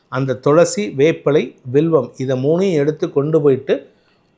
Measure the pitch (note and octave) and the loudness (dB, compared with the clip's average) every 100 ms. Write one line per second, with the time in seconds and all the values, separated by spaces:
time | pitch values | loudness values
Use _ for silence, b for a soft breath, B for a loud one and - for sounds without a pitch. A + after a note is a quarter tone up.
0 | b B2+ C3+ A#2+ C#3+ D#3 E3+ G3+ G#3 C3 | b -6 -4 -2 2 4 2 0 -6 0
1 | D#3 D#3+ D3 D3 - - B2 C3+ E3 D#3 | 0 0 0 0 -2 -10 -4 -2 2 0
2 | A#2+ - C3 B2+ C#3 E3+ G3 D#3 C#3+ D3 | -2 -4 -2 0 0 0 0 0 0 -2
3 | E3+ C#3 D3 D#3 D3 C#3 - C#4 - _ | -4 -2 0 2 2 0 -2 -6 -6 _
4 | _ _ _ | _ _ _